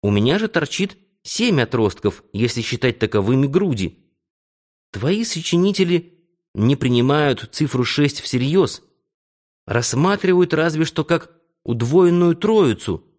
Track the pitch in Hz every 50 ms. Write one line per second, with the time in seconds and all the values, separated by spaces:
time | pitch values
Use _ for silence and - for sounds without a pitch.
0 | - 104 104 104 104 123 160 208 220 214 - 175 - - - - 190 196 - _
1 | _ _ _ _ _ - - - 226 247 196 139 120 - - 120 110 101 - -
2 | - 104 - - _ _ - 98 117 117 - 120 110 - - 113 - 127 117 -
3 | 113 104 - 107 95 104 127 131 139 139 139 180 202 185 135 104 92 - - _
4 | _ _ _ _ _ _ _ _ _ _ _ _ _ _ _ _ _ _ - 95
5 | 104 143 190 214 226 - - 165 165 - - 170 180 202 196 196 190 170 175 170
6 | 170 - _ _ _ _ _ _ _ _ _ - 104 123 143 131 - 127 123 120
7 | 120 131 143 151 151 143 127 - - - - - 156 135 - 123 123 - - -
8 | 147 143 143 - - - - 127 123 139 160 196 170 - - - _ _ _ _
9 | _ _ _ _ _ _ _ _ _ _ _ _ _ - 107 117 117 - - 127
10 | 156 190 202 202 - 185 180 180 180 175 - 156 160 170 151 156 165 156 - -
11 | 151 - 170 160 - - _ _ _ _ _ _ _ - 117 113 117 117 143 180
12 | 185 175 170 175 175 175 165 170 - 214 220 214 185 131 107 - - - 87 -
13 | _ _ _